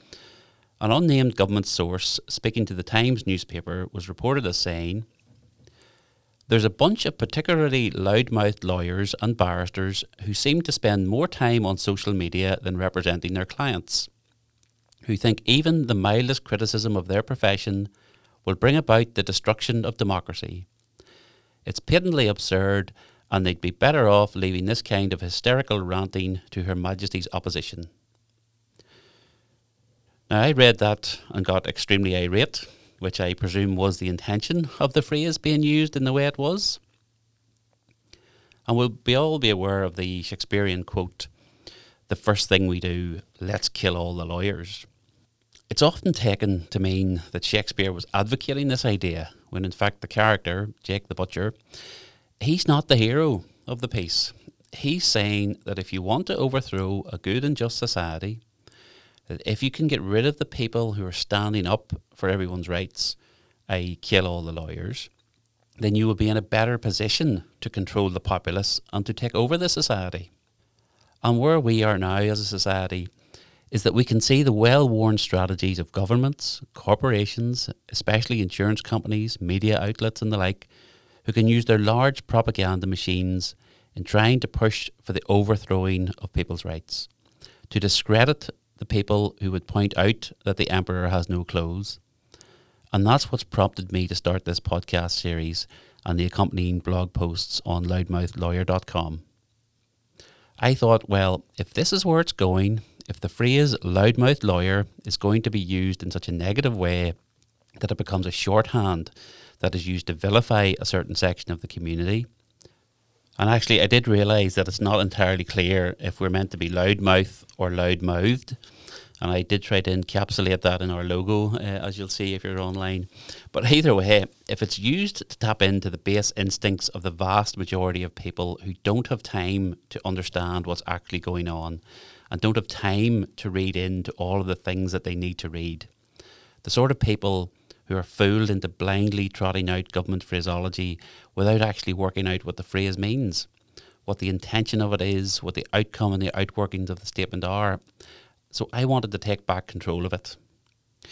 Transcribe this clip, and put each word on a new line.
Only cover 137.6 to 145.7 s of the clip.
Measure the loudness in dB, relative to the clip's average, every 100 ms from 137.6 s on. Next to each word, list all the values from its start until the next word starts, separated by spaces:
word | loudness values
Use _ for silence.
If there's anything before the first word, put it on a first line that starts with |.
| -20 _ -4
who | -4
are |
fooled | -4 2 4 4 2
into | 0 -4
blindly | -4 -2 0 0 0 -2
trotting | -2 -2 0 0
out | -2 -4
government | -4 -4 -6
phraseology | -4 -4 -2 -4 -4 -4 -6 -8 -14 -20 -10
without | 0 2 4
actually | 2 -2 -6
working | -2 -2 -2 -2
out | -2
what | -6 -10
the |
phrase | -6 -2 -2 -2
means, | -2 -2 -2 -4 -8 _ _ -20 -20 _ -8
what | -4
the | -2
intention | -2 -2 -2 0 -2
of | 0
it | 0
is, | 0 -2 -2 -4
what | -6
the | -8 -2